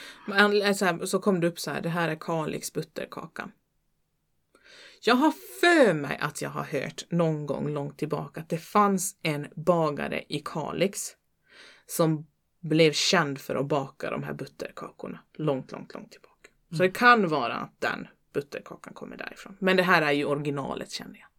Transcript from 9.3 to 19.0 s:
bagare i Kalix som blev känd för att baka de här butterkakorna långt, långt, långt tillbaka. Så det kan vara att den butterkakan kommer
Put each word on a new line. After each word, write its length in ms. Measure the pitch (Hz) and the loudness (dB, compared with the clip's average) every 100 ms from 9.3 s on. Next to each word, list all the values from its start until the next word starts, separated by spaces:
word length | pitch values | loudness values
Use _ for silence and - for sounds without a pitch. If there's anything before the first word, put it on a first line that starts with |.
| 147 147 - | -4 -6 -2
bagare 680 | 160 170 156 143 143 147 - | 2 4 2 0 -4 -4 -6
i 140 | 147 | -8
Kalix 720 | - 160 - - 190 - - - _ _ _ - - - - | -6 -6 -6 -2 -2 -2 -10 -14 _ _ _ -20 -20 -20 -8
som 400 | - 160 156 156 _ _ _ | 0 0 0 -4 _ _ _
blev 320 | 160 156 160 | 0 4 4
känd 460 | 147 - 185 147 139 | 4 2 2 2 -2
för 140 | - | -6
att 120 | - 139 | -4 -2
baka 440 | 151 135 - - | -2 -4 -8 -8
de 120 | - | -6
här 120 | 143 | -6
butterkakorna 840 | 73 - - - - - - - - _ | -8 -12 -12 -12 -12 -16 -14 -14 -14 _
långt, 380 | - 151 135 - | -6 -2 -2 -6
långt, 220 | - - | -12 -12
långt 160 | - - | -14 -16
tillbaka. 200 | - _ _ - _ _ 165 | -20 _ _ -20 _ _ 0
Så 60 | |
det 80 | 185 | 0
kan 380 | 190 247 233 185 | 4 6 6 4
vara 260 | 151 117 | 0 -2
att 260 | 117 - _ | -4 -8 _
den 280 | 117 - - _ _ | -4 -4 -10 _ _
butterkakan 600 | - - - - - - | -8 -6 -10 -14 -16 -18
kommer 220 | - | -16